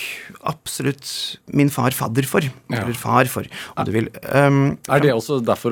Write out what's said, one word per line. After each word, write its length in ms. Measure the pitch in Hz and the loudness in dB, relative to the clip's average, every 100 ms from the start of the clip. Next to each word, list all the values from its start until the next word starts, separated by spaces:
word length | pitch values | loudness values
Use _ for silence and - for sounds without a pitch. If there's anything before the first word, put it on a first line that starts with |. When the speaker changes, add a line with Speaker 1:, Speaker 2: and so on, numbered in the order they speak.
| - - - - - | -12 -12 -16 -10 -8
Speaker 1:
absolutt 880 | - - - 135 135 - - - - - | -8 -10 -4 -4 -4 -8 -10 -10 -10 -2
min 160 | 143 143 | 2 2
far 220 | - 123 | 2 -2
fadder 320 | - 113 120 135 | 0 -2 -2 0
for, 160 | 190 | 0
Speaker 2:
Ja. 380 | 143 - - 120 | -2 -6 -8 -4
Speaker 1:
eller 100 | 113 117 | -4 -4
far 280 | 113 120 127 | 0 2 2
for, 160 | 101 - - - - | -2 -8 -12 -12 -6
om 60 | |
Speaker 2:
Er 40 | 110 | -2
Speaker 1:
du 60 | |
vil. 180 | 110 113 - - | -2 -2 -8 0
Ehm, 440 | 135 139 139 139 160 - | 4 6 6 4 0 0
Speaker 2:
er 100 | 139 | 2
det 140 | 143 | 4
også 260 | 117 131 139 117 | 2 0 -2 0
derfor 260 | 104 120 | 0 2